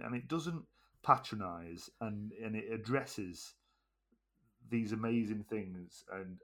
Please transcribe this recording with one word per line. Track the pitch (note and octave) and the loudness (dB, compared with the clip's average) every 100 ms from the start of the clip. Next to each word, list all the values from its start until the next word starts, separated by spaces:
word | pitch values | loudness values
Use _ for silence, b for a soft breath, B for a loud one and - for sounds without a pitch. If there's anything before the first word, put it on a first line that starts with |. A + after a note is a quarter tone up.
and | A#2 B2 | -4 -4
it | B2+ | -2
doesn't | D#3+ D#3+ E3 - _ _ _ | -2 -2 -4 -8 _ _ _
patronise, | - B2+ - A2 F#2 E2+ E2+ E2+ - - | 6 6 6 -4 -2 -4 -8 -10 -12 -6
and, | A2 G#2 G#2+ | -4 -2 -6
and | G2+ A2+ G#2+ | -6 -2 -2
it | G#2+ | -2
addresses | A2+ G#2+ C3+ C3 - F#2 E2+ - - _ _ _ _ _ _ _ _ _ _ A#2 | -2 2 0 0 -4 -6 -6 -12 -16 _ _ _ _ _ _ _ _ _ _ 0
these | A#2 G#2+ | 2 2
amazing | A2 A2+ A#2 G#2+ G#2+ | 2 4 4 4 0
things | G2+ A2 F#2 F2+ F2 - - | 0 -2 -2 -6 -10 -14 -10
and | F#2+ F#2 F#2 | -8 -6 -10